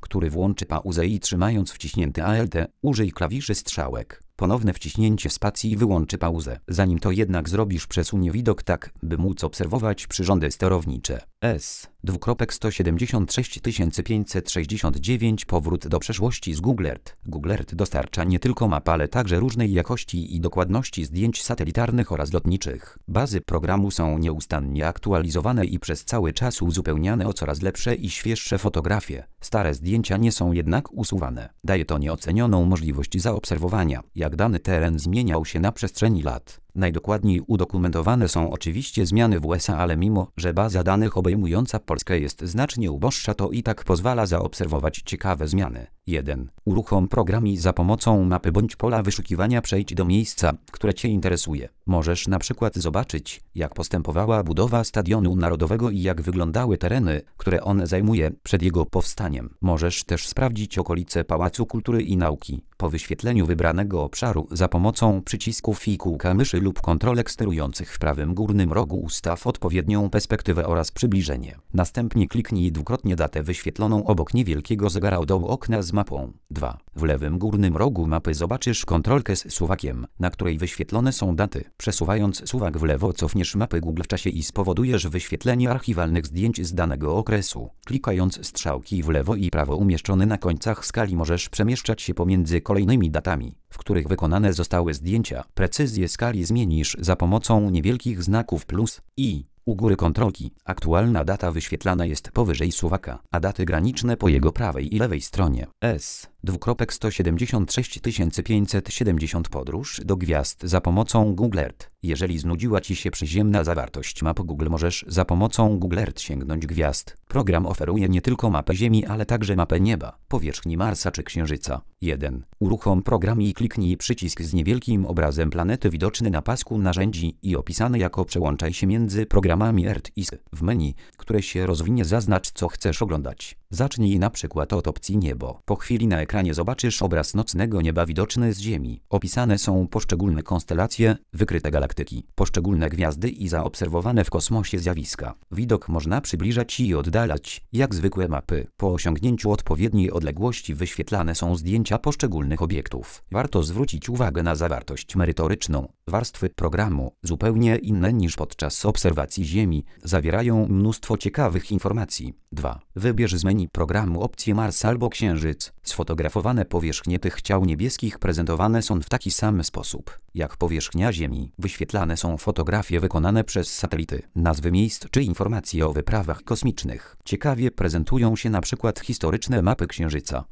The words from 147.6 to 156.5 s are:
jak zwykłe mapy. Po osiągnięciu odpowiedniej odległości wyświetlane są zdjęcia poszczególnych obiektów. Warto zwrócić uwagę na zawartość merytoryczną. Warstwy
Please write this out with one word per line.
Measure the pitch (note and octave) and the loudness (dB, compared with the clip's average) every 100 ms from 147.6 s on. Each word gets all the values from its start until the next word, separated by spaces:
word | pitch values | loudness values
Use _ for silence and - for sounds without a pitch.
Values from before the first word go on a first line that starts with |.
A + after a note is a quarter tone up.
| - | -6
jak | A2 C3+ | 0 2
zwykłe | G2 F#2 - F#2 | 2 0 0 -2
mapy. | D2 - E2 B1 _ | -2 -2 -2 -4 _
Po | G2 | 0
osiągnięciu | F2 - D#2 G#2+ A#2 G#2 | 0 0 0 0 0 2
odpowiedniej | G#2 - D2+ G#2+ G#2 F#2 | 0 2 0 2 2 2
odległości | F2 D#2+ D2 A2+ A#2 - | 0 -4 -2 -2 -2 -6
wyświetlane | D2 F2 - D#2 G#2 E2 | -6 -4 -4 -4 0 0
są | E2 F2 F2 | 0 0 0
zdjęcia | E2 A2 A2 G#2+ | 0 0 2 0
poszczególnych | - D3 B2+ E2 C#2+ D2+ | 0 0 0 0 -2 0
obiektów. | F2 D2+ - B1 A#1 - - | 0 -2 -4 -8 -10 -16 -6
Warto | G2+ C3+ G2+ | -4 0 0
zwrócić | D#2 F2+ C#3 D#2 - | 0 0 -2 -2 -4
uwagę | B2 A#2+ C#2+ | 0 0 0
na | E2+ | 0
zawartość | D#2 E2+ C2+ - C2+ - F#2 | 0 0 -2 -6 -12 -4 0
merytoryczną. | E2+ D2 D#2+ G2 - D2 C2+ _ - | 2 2 0 0 0 -2 -4 _ -4
Warstwy | F#2+ A#2 - F#2 | -2 -2 -4 -6